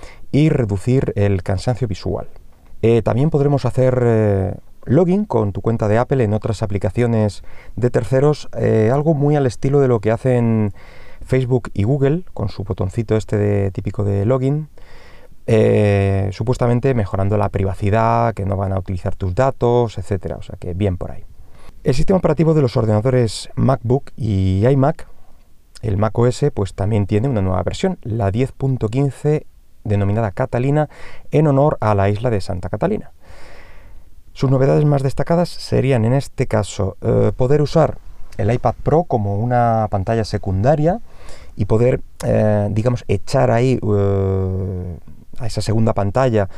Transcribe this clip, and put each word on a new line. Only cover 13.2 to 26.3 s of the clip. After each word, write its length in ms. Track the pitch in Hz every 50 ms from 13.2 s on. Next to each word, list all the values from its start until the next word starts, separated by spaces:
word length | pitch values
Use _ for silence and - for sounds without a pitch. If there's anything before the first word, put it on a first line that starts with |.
| - - - 104
de, 340 | 104 104 104 101 101 98
típico 320 | 92 - 101 107 95 - 101
de 220 | 104 101 101 98
login, 440 | 113 131 131 127 135 147 151 151 - - - - - - - - - - - - - - - - -
eh, 800 | 117 107 110 110 110 107 104 104 101 101 98 98 98 98 98 98 98
supuestamente 600 | - 110 113 127 - 131 120 120 120 - 120 120
mejorando 420 | 120 101 - - 98 98 98 107
la 140 | 101 101 98
privacidad, 840 | - 98 98 95 87 - 110 101 98 113 113 113 117 117 117 117 107
que 100 | - 98
no 120 | 95 98 92
van 160 | 101 95 95
a 40 | 98
utilizar 380 | - - 98 87 - 98 -
tus 180 | - 98 92 87
datos, 640 | - 131 135 - - 123 120 120 123 120 110 - -
etcétera. 380 | 92 - 104 90 - 82 -
O 80 | - -
sea 140 | - - -
que 160 | - 90 87
bien 220 | 90 104 98 90 92
por 120 | - -
ahí. 140 | - - - - - - - - - - - - - - -
El 120 | - 127
sistema 240 | - 156 - 196 185
operativo 340 | - 165 151 131 165 156 160
de 80 | 156
los 160 | 139 120 - 123
ordenadores 720 | 113 110 107 107 107 135 127 127 120 107 - - - - -
MacBook 560 | - 113 123 135 - - 113 123 139 - - -
y 520 | - 135 110 101 95 95 95 95 95 104 123
iMac, 400 | 143 135 135 147 160 - - - - - - - - - - - - - - _ - -
el 160 | - 113 98 98
Mac 180 | 107 110 104 117
O 80 | 117
S, 240 | 123